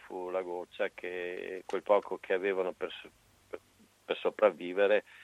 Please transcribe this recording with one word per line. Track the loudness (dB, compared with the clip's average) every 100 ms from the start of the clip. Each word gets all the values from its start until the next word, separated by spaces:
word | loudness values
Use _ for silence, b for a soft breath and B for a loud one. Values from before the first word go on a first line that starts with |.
| -6
fu | -8 -4
la | -4
goccia | -4 -6 -8 -4 -4
che | -4 -8 -6 -6 -6 -8 -10 -6
quel | -4
poco | 4 4 2 -4
che | -2
avevano | 0 2 0 0
per | -4 -8
so-, | -8 -16 -20 _ _ _
per, | -16 -16 _ -20 _
per | -6 -2
sopravvivere | -2 4 4 4 -2 2 4 4 B B